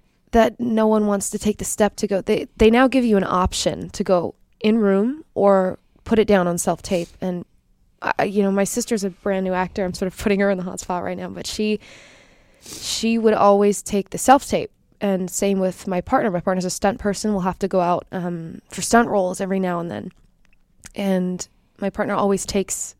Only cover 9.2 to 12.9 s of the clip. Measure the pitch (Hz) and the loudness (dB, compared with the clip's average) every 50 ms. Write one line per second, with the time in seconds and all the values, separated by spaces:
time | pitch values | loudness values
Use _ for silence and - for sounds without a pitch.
9.2 | - 208 196 190 190 185 185 180 185 185 - - 190 180 175 - 196 185 - - | -6 -4 -4 -2 -2 -2 -2 -2 -4 -4 -4 -6 -6 -6 -4 -4 -6 -6 -6 -4
10.2 | - 214 202 196 202 196 196 180 180 185 190 185 - - 185 175 - 180 185 185 | -2 0 0 2 2 2 0 -2 -4 -8 -10 -10 -8 -6 -6 -6 -6 -6 -8 -8
11.2 | 185 185 190 180 - - - - 214 214 214 208 - - - - - - - - | -10 -12 -12 -12 -12 -10 -6 -4 -2 -2 -2 -4 -6 -12 -20 -20 -20 -20 -20 -20
12.2 | - _ _ _ _ _ _ _ _ - - - - - | -20 _ _ _ _ _ _ _ _ -20 -16 -12 -10 -8